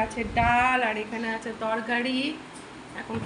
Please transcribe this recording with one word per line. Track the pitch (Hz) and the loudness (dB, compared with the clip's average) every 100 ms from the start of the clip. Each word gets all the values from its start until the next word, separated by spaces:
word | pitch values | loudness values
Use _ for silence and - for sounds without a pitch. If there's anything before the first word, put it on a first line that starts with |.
| 220 | 0
আছে | 240 214 240 | 0 0 4
ডাল, | 233 240 254 254 226 | 6 6 6 4 2
আর | 214 | 0
এখানে | 214 226 233 220 | -4 -4 -2 -4
আছে | 233 220 | -6 -4
তরকারি। | 220 226 220 240 247 254 294 311 - - - - - - | -2 0 0 0 2 0 -2 -4 -12 -16 -16 -16 -14 -12
এখন | 233 226 | -6 -4